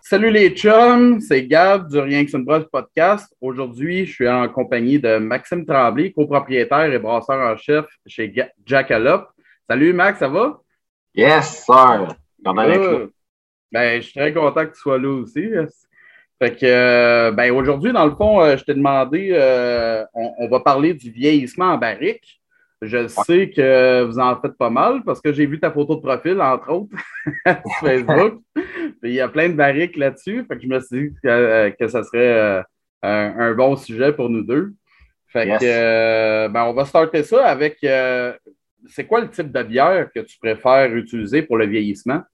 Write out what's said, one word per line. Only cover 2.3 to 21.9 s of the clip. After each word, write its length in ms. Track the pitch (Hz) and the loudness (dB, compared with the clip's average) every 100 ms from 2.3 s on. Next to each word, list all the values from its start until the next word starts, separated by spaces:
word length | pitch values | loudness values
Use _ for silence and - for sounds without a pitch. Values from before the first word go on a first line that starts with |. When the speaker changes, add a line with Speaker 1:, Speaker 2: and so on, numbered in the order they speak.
Speaker 1:
c'est 40 | 139 | -4
une 80 | |
brosse 200 | 127 156 156 | -2 -2 -2
podcast. 600 | 135 123 - 175 208 - _ | -8 -6 0 0 0 -4 _
Aujourd'hui, 680 | 127 127 131 117 156 180 180 | -10 -8 -10 -8 -6 -4 -6
je 60 | |
suis 160 | - 120 | -2 0
en 200 | 123 120 | 0 -2
compagnie 500 | 131 117 120 120 143 | -4 -4 -2 0 0
de 200 | 117 110 | 2 0
Maxime 460 | 110 123 - 175 | -2 -6 -6 -8
Tremblay, 460 | 160 139 120 117 190 | -2 0 2 0 -4
copropriétaire 840 | 156 147 139 127 131 117 143 160 | -2 -2 -2 -2 -2 0 0 0
et 60 | 123 | -2
brasseur 400 | 107 117 113 135 | -2 -4 -4 -2
en 180 | 123 107 | -2 -4
chef 300 | - 151 151 _ _ | -2 -2 -2 _ _
chez 200 | - 110 | -10 -6
Ga-, 220 | 107 - _ - | -4 -6 _ -2
Jackalope. 640 | 135 131 117 120 190 - _ _ _ - | -2 0 0 2 0 -4 _ _ _ -6
Salut 240 | 123 160 | 0 2
Max, 260 | 180 190 202 | 2 0 0
ça 80 | 139 | -4
va? 340 | 160 262 294 _ _ _ _ _ | -2 -2 -4 _ _ _ _ _
Speaker 2:
Yes, 500 | - 131 156 139 - | 2 4 4 0 -10
sir. 440 | - 127 127 107 87 - _ _ | 4 6 8 4 -4 -10 _ _
Content 220 | 98 95 123 | -4 0 2
d'être 140 | 185 | 2
là. 80 | 190 | 0
Speaker 1:
Euh, 180 | 147 104 _ _ _ _ _ _ | -2 -6 _ _ _ _ _ _
ben, 320 | 117 120 120 | -2 -2 -2
je 40 | - | -6
suis 100 | 139 | -4
très 140 | 147 | -2
content 340 | 156 147 160 156 | 0 0 0 -6
que 60 | |
tu 80 | - | -6
sois 180 | 143 131 | -4 -2
là 120 | 135 | -2
aussi. 380 | 135 113 147 208 208 156 _ _ _ _ _ _ _ | -6 -6 -8 -4 -4 -6 _ _ _ _ _ _ _
Fait 140 | 123 120 | -4 0
que, 100 | 131 | 2
euh, 640 | 123 123 120 120 120 117 | 4 6 4 4 4 2
ben, 220 | 107 123 | 2 2
aujourd'hui, 400 | 127 131 143 208 | 2 0 0 0
dans 140 | 233 151 | 2 2
le 100 | 147 | 2
fond, 240 | 208 208 | 2 4
euh, 160 | 156 135 | 4 2
je 80 | |
t'ai 100 | - | -2
demandé, 540 | 143 143 135 127 160 196 | 0 0 0 0 -4 -2
euh, 760 | 170 135 127 123 120 117 110 110 | 2 2 2 0 -2 -2 -4 -6
on, 200 | 120 113 - | -8 -10 -8
on 100 | 120 | -2
va 100 | 127 | 0
parler 340 | 147 139 156 | 2 2 0
du 200 | 160 120 | -2 -12
vieillissement 540 | 110 143 151 123 180 180 | -2 0 0 -2 -2 0
en 120 | 139 | 0
barrique. 600 | 117 | -4